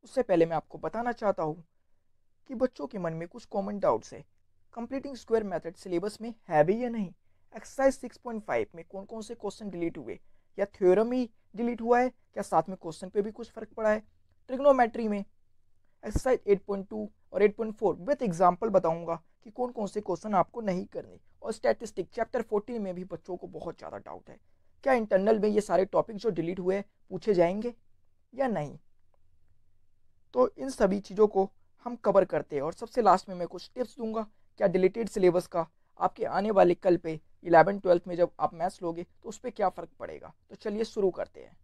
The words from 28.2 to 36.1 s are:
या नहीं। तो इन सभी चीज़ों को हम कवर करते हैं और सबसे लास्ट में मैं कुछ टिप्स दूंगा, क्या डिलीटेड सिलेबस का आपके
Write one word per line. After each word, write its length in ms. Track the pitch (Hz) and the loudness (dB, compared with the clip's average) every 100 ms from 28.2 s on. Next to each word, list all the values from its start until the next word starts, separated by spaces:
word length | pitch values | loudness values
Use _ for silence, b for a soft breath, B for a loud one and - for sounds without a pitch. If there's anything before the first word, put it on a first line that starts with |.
| _ | _
या 160 | 240 262 | -4 -2
नहीं। 280 | 185 147 - - _ _ _ _ _ _ _ _ _ _ _ _ _ _ | -2 -4 -10 -20 _ _ _ _ _ _ _ _ _ _ _ _ _ _
तो 140 | 247 254 | 0 0
इन 200 | - 262 | 0 -10
सभी 280 | 262 202 202 | 0 0 0
चीज़ों 260 | 196 190 214 | -6 2 4
को 200 | 196 196 _ _ _ 247 | 4 0 _ _ _ -12
हम 100 | 240 | -4
कवर 260 | 220 196 190 | 4 4 4
करते 300 | 160 143 147 | -2 -4 -4
हैं 60 | |
और 100 | 147 | -4
सबसे 280 | - 233 - | -6 -6 2
लास्ट 260 | 208 185 - | 4 4 2
में 80 | 180 | -10
मैं 120 | 170 | -10
कुछ 220 | 180 - | -10 -16
टिप्स 220 | - 240 - | -8 -10 -8
दूंगा, 300 | 226 220 214 _ _ _ | -8 -6 -8 _ _ _
क्या 80 | 202 | 0
डिलीटेड 400 | 180 185 226 220 | 4 2 2 -6
सिलेबस 380 | 220 180 170 175 | 2 4 4 -2
का 200 | 175 165 _ _ - | -6 -6 _ _ -2
आपके 240 | 180 | -2